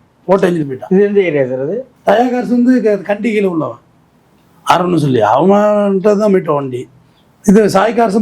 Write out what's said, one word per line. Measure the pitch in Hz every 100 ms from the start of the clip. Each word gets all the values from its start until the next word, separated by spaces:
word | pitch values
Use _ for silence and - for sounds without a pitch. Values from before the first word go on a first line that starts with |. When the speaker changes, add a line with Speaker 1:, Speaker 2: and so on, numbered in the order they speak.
| _ _ -
Speaker 1:
போட்டு | 190 185
எஞ்சிட்டு | 175 139
போயிட்டான். | 127 -
Speaker 2:
இது | 185 202
எந்த | 202 180
ஏரியா | 147 127
சார் | 127
அது? | 143 226 262 _ -
Speaker 1:
தயா | 208 247
கார்ஸ் | 247 196 240
வந்து | 247 254
க-, | 214 202 175
கண்டிகையில | 208 233 208 196
உள்ளவன், | 165 131 113 _ _ _ _ _ _ _ _ -
அருண்னு | 160 180 165
சொல்லி, | 139 123 104 127
அவன்கிட்ட | 185 202 208 208 202 196 208 202
தான் | 214
போயிட்ட | 185 160 143
வண்டி. | 139 123 - _ _ _ _ _
இது | - 202 196 190
சாய் | 214 233
கார்ஸ் | 226 220